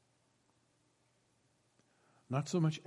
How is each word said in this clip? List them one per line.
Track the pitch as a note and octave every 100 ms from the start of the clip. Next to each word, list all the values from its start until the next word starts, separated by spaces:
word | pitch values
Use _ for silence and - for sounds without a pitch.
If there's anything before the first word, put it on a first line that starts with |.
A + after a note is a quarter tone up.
| _ _ _ _ _ _ _ _ _ _ _ _ _ _ _ _ _ _ _ _ _ _ -
Not | C3+ C#3
so | F3+
much | D#3+ D#3